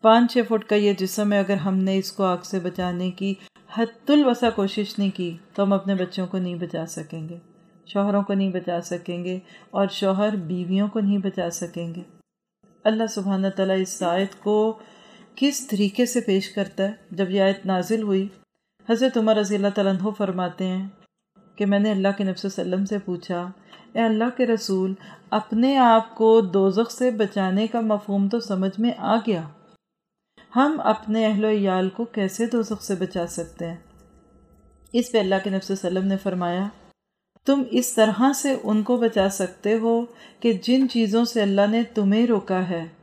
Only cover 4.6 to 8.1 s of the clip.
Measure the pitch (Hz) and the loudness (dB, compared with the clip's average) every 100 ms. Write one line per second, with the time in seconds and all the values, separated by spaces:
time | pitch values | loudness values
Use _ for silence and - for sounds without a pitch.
4.6 | 196 202 196 - 196 190 180 170 - - | -2 -2 -6 -2 -2 -2 -6 -8 -14 -2
5.6 | 196 196 190 196 180 - 185 190 180 175 | 2 2 2 -2 -2 -4 -4 -4 -4 -6
6.6 | 170 170 165 - 156 165 160 170 - _ | -6 -6 -8 -10 -12 -12 -12 -14 -18 _
7.6 | _ _ _ 202 202 | _ _ _ -2 0